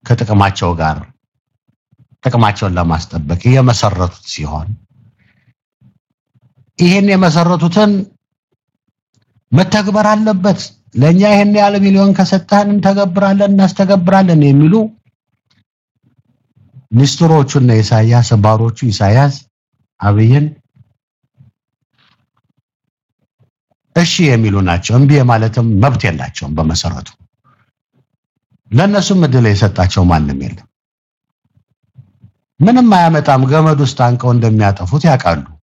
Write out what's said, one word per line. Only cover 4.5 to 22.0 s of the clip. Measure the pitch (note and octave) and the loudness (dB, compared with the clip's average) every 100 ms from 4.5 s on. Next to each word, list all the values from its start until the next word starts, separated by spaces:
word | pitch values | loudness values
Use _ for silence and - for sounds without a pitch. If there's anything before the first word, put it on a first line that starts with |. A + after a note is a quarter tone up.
| D2+ F2 A2 _ _ _ _ _ _ _ _ _ _ _ _ _ _ _ _ _ _ _ - | -10 -10 -14 _ _ _ _ _ _ _ _ _ _ _ _ _ _ _ _ _ _ _ -2
ይሄን | F3 G3 G3+ | 2 2 2
የመሰረቱትን | F#3+ F3+ D#3+ E3+ F3 E3+ F#3+ G#3 G3 - _ _ _ _ _ _ _ _ _ _ _ _ _ _ | 2 2 2 2 2 0 2 0 0 -6 _ _ _ _ _ _ _ _ _ _ _ _ _ _
መተግበር | C3 F#3+ G#3+ G3+ G#3 G#3 | 0 2 -2 -2 0 0
አለበት። | G#3+ A3 F#3+ G3 - - _ _ | 0 0 -2 -2 -4 -8 _ _
ለእኛ | A2 D3 F3 G#3 | 0 2 4 2
ይሄን | G3+ G#3 | 2 2
ያህል | G#3 G3+ G3+ | 2 2 2
ሚሊዮን | G3 G3 G3 | 2 2 2
ከሰጠህን | F#3+ F#3 F#3+ - G3+ G3+ | 2 0 -2 0 0 0
እንተገብራለን፣ | G3+ F#3+ G3 G3 F#3 G3 G3 G3+ | 0 0 0 -2 0 0 0 2
እናስተገብራለን | G3 F#3+ - F#3+ G3 F3 F#3+ F#3 E3 | 2 0 0 0 0 2 2 2 2
የሚሉ | C#3+ C#3 D#3 G#3+ A3 _ _ _ _ _ _ _ _ _ _ _ _ _ _ _ _ _ _ - _ | 4 4 4 2 -2 _ _ _ _ _ _ _ _ _ _ _ _ _ _ _ _ _ _ -20 _
ሚኒስትሮቹና | A#2 C#3+ - E3+ D#3+ C3+ C#3+ B2 A2 | 0 2 2 2 2 2 0 2 2
ኢሳያስ | G#2+ A2 A2+ A#2+ A#2 A2+ | 0 0 2 2 2 0
ባሮቹ | G#2+ A2 A2+ A2 B2+ | 2 0 -2 -4 -6
ኢሳያስ | G2+ G2+ A#2 C#3+ C#3 _ _ _ _ _ _ | -2 0 2 0 -4 _ _ _ _ _ _
አብይን | G#2 G#2 A2+ C#3 D3+ D3+ _ _ _ _ _ _ _ _ _ _ _ _ _ _ | -2 0 0 0 -6 -8 _ _ _ _ _ _ _ _ _ _ _ _ _ _